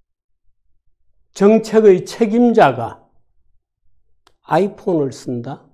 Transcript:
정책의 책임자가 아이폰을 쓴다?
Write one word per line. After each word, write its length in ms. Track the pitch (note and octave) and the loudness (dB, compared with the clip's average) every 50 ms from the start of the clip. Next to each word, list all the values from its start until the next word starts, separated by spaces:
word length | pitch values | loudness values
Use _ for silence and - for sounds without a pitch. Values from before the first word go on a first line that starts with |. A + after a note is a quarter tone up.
| _ _ _ _ _ _ _ _ _ _ _ _ _ _ _ _ _ _ _ _ _ _ _ _ _ _ _ | _ _ _ _ _ _ _ _ _ _ _ _ _ _ _ _ _ _ _ _ _ _ _ _ _ _ _
정책의 720 | - F#3+ G3+ A3 A3 A3 - G#3+ A3+ G#3+ G#3 F#3 F3+ - | 0 2 2 2 2 0 0 0 2 4 4 4 4 0
책임자가 1000 | - - - A#3 G3+ G#3 A#3+ A#3+ A#3+ A3 A3 F3 C#3 B2 A#2+ A#2 G#2+ - - _ _ _ _ _ _ _ _ _ _ _ _ _ _ _ _ _ _ _ _ _ _ _ _ _ _ _ _ _ | -8 -4 -4 -4 -2 0 0 2 2 4 4 2 2 2 -2 -8 -10 -12 -18 _ _ _ _ _ _ _ _ _ _ _ _ _ _ _ _ _ _ _ _ _ _ _ _ _ _ _ _ _
아이폰을 680 | - D3+ E3 G3 G3+ G3 - - G3+ F3+ D#3 C#3+ C3 | -4 -2 -2 -2 -2 -6 -10 -8 -4 -4 -4 -4 -4
쓴다? 540 | B2 - - - B2+ A#2+ A#2 C3 C#3+ - _ _ | -8 -12 -12 -10 -10 -10 -10 -12 -16 -18 _ _